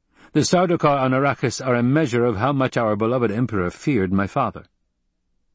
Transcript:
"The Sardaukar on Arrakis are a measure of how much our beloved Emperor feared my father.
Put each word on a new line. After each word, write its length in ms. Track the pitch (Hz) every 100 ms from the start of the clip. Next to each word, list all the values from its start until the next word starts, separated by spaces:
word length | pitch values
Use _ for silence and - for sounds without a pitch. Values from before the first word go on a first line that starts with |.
| _ _ -
"The 80 | 151
Sardaukar 580 | - 175 180 165 151 139
on 140 | 131
Arrakis 520 | 131 139 120 127 -
are 120 | 131 120
a 60 |
measure 420 | 120 156 139 117
of 140 | 120 98
how 140 | 131
much 240 | 135 131 131
our 200 | 110 104
beloved 340 | 110 127 113
Emperor 400 | 110 123 104 87
feared 420 | - 151 120 92
my 140 | 98 98
father. 400 | 143 110 82 - _ _ _ _ _ _ _ _